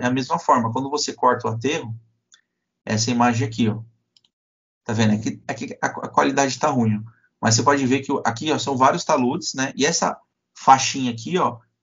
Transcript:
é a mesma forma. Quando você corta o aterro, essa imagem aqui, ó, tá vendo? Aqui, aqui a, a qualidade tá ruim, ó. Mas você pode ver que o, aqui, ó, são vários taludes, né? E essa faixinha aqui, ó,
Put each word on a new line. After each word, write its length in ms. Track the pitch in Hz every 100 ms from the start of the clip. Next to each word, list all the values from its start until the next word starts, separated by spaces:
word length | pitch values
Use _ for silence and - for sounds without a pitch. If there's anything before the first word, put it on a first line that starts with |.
é 40 | 123
a 40 |
mesma 280 | 131 131 170
forma. 320 | - 135 113
Quando 200 | 123 139
você 240 | 143 -
corta 340 | 123 123 113 113
o 20 |
aterro, 480 | 113 127 160 123 113 _ _ _ _ _ _ _ _
essa 260 | - 110 120
imagem 380 | 120 120 113 110
aqui, 200 | - 110
ó, 120 | - - _ _ _ _ _ _ _ _ _
tá 80 | -
vendo? 220 | 220 110
Aqui, 280 | 214 139 - -
aqui 300 | - 143 -
a, 40 | 147
a 220 | - -
qualidade 500 | - 143 135 139 127
tá 100 | 151
ruim, 300 | 135 113 107
ó. 180 | 113 _ _ -
Mas 140 | 113
você 80 | 113
pode 220 | 127 143 131
ver 140 | 135
que 120 | 131
o, 100 | 139
aqui, 280 | - - 156
ó, 60 | 131
são 180 | 131 131
vários 280 | 131 170
taludes, 500 | - 151 123 165 -
né? 180 | 139 131
E 100 | -
essa 320 | 139 170 - - _ _ _
faixinha 560 | - - - - 143 127
aqui, 260 | 117 147 180
ó, 200 | 127 113 _ _